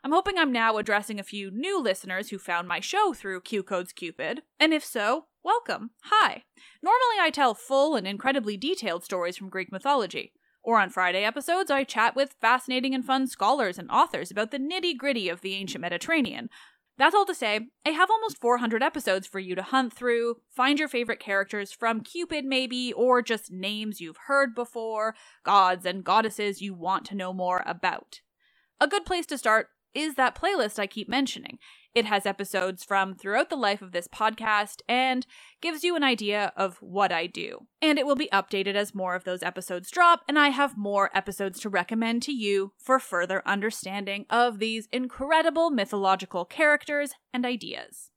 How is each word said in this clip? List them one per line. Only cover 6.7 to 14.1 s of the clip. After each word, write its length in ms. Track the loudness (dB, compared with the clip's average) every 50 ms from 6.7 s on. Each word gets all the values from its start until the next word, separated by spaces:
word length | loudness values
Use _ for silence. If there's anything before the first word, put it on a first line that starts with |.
| _ _ 2
Normally 340 | 4 4 4 4 4 4 2
I 100 | 2 2
tell 240 | 2 4 2 2 2
full 420 | 0 -4 2 4 4 4 4 2
and 100 | 0 -2
incredibly 520 | -4 -8 -2 0 0 0 2 0 -2 -4
detailed 460 | -2 -2 -2 -2 -2 -2 -2 -4 -4 -4
stories 340 | -6 -4 -2 -2 -4 -6
from 120 | -8 -14 -8
Greek 220 | -8 -8 -8 -6
mythology. 600 | -10 -4 0 2 2 2 0 -2 -4 -8 -10 -10 _ _ _ _ _ _
Or 160 | -2 2 4
on 120 | 4 4 2
Friday 340 | 0 0 0 2 2 2 0
episodes, 480 | 0 -2 -2 -2 0 0 0 2 2
I 120 | 2 0 0
chat 320 | 0 0 2 2 2 4
with 200 | 2 -2 -2 -2 _
fascinating 520 | 2 4 4 2 0 -2 -2 -2 0 0 -2
and 120 | -2 0
fun 220 | 0 0 0 0
scholars 520 | -2 -2 0 2 2 4 2 2 -2 -2 -6
and 100 | -8 0
authors 400 | 2 2 2 2